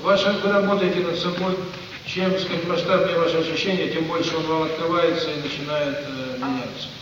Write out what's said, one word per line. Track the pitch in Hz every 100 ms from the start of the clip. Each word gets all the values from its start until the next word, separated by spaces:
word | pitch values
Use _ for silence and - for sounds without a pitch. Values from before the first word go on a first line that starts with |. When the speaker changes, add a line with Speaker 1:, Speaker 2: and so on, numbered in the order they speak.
Speaker 1:
ваше, | 180 196 196 202
вы | 196
работаете | 202 196 196 185 170
над | 175 165
собой. | 175 175 185 185 - - - - -
Чем, | 185 190
так | 190
сказать, | 180 170 175
масштабнее | 175 175 185 - 170
ваше | 165 160
ощущение, | 156 - 196 185 -
тем | 160
больше | 160 170 165 160
он | 156
вам | 160
открывается | 156 160 165 175 165 151 156
и | 147
начинает, | 143 151 147 151 143 135
э, | 135 131 131 127
Speaker 2:
А | 135
Speaker 1:
меняться. | 131 107 - - -